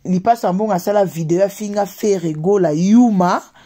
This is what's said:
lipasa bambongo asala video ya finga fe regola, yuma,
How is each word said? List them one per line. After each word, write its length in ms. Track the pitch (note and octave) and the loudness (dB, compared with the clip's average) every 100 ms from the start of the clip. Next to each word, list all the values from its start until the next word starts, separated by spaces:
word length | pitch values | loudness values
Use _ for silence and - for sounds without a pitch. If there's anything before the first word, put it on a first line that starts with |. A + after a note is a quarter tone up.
lipasa 440 | - F#3 F#3+ A#3 G3+ | -6 -2 0 0 0
bambongo 260 | F3+ A3 | -2 -2
asala 320 | F#3 G3+ G#3 F#3+ | -2 0 0 0
video 340 | D#3+ D#3+ E3+ | -2 -2 0
ya 100 | G3 | 0
finga 360 | G3 G#3+ G3+ G3 | -2 -8 -4 -6
fe 340 | - G#3+ G3 | -4 -2 -2
regola, 520 | E3 D3+ E3 G3+ E3+ | -2 -4 0 2 2
yuma, 720 | D3+ F#3 A3+ A#3+ G3 F3+ G#3 - _ | 0 4 6 4 4 0 0 -6 _